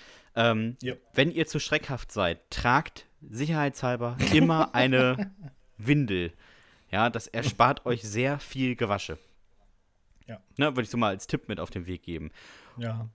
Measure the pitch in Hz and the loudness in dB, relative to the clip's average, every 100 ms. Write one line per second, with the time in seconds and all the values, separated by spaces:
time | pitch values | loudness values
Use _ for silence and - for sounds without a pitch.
0 | - - _ 117 117 110 113 123 127 127 | -20 -20 _ 2 2 2 -2 -6 -8 -10
1 | _ - 156 160 156 151 - 151 - 127 | _ 0 0 0 -2 -2 -2 -2 -2 -8
2 | - 107 87 85 _ - 120 135 - - | -6 0 0 0 _ -2 4 4 2 -10
3 | - _ - 110 151 156 143 - 127 120 | -20 _ -12 -6 -2 0 0 0 -2 -2
4 | 120 127 - 233 170 160 151 123 131 127 | -4 -2 4 6 6 4 2 2 4 4
5 | 127 127 196 - 156 - _ - 110 147 | 4 2 -4 -8 -20 -20 _ -6 2 2
6 | 120 92 85 - - - - _ _ 98 | 2 0 -2 -6 -20 -20 -20 _ _ 0
7 | 120 117 - 113 113 - 120 139 123 117 | 2 0 -6 -4 -2 4 4 4 -2 -4
8 | 107 107 135 143 - 131 127 120 107 101 | -2 -2 0 -2 -6 -2 -2 0 0 -2
9 | - 80 - _ _ _ _ _ _ _ | -4 -12 -14 _ _ _ _ _ _ _
10 | _ _ - 107 _ - 151 127 110 120 | _ _ -16 -16 _ -2 0 0 -2 0
11 | 110 95 - 151 - 101 85 90 87 90 | 0 0 -4 -6 -4 -8 -6 -8 -8 -8
12 | - 80 78 - - - - 123 117 113 | -8 -8 -10 -14 -20 -20 -20 -10 -8 -6
13 | 113 | -8